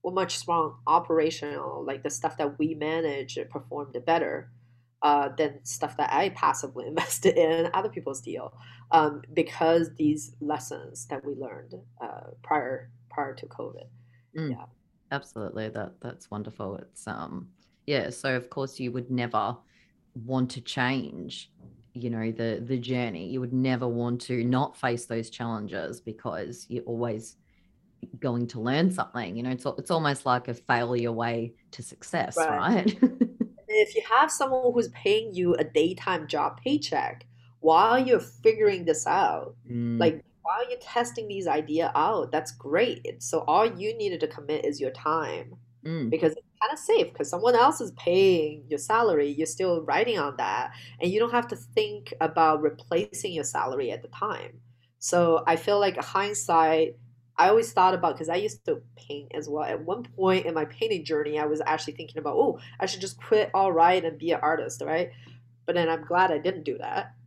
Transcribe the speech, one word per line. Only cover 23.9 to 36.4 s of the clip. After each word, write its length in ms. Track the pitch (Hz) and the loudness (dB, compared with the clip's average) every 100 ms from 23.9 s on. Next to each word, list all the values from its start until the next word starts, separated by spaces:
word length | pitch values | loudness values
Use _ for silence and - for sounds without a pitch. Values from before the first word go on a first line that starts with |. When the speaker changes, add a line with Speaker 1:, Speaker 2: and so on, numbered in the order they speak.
| 120 120 120 | -2 -2 -4
Speaker 2:
to 220 | - 123 | -4 -2
not 320 | 120 127 147 - | 2 2 0 -2
face 300 | 131 120 - | -2 -2 -4
those 240 | 113 113 | -6 -6
challenges 720 | - 117 110 104 92 78 120 | -8 -6 -4 -6 -6 -8 -10
because 680 | - 107 120 - 98 123 - | -12 -10 -8 -6 -8 -12 -10
you're 160 | 117 | -10
always 520 | - 117 120 107 117 _ _ _ _ _ _ _ - - | -6 -4 -4 -4 -10 _ _ _ _ _ _ _ -18 -6
going 280 | 135 120 117 | -2 -2 -4
to 120 | 117 | -4
learn 300 | 113 143 180 | -2 2 2
something. 440 | 180 - 120 101 110 | 0 -6 -6 -8 -6
You 80 | |
know, 60 | 127 | -4
it's, 140 | 127 135 - | -4 -4 -6
it's 120 | 123 | -2
almost 340 | 165 151 135 131 | 0 0 0 0
like 220 | 123 123 | 0 0
a 60 | |
failure 580 | 120 - 120 120 120 117 | -10 0 0 2 0 -2
way 420 | 117 117 117 117 _ _ | -2 -2 -2 -6 _ _
to 100 | - | -16
success, 680 | 120 - - 165 - - 160 | -16 -16 -6 -4 -2 0 0
Speaker 1:
Right. 20 | |
Speaker 2:
right? 480 | - 156 226 220 - | 0 2 2 2 4
<laughs> 80 | 254 - 233 - - - - | 2 2 -2 -2 -10 -8 0
Speaker 1:
If 260 | 214 - | 4 4
you 80 | 440 - | 2 2
have 200 | 233 302 | 4 4
someone 400 | - 262 254 247 | 2 0 2 2
who's 160 | 240 208 | 2 -2
paying 460 | - 196 214 226 | -2 0 0 0
you 200 | 180 175 | 0 2
a 100 | - | 2
daytime 640 | 156 151 165 185 - 180 151 | 2 2 2 0 -4 -4 -2
job 320 | 151 | -2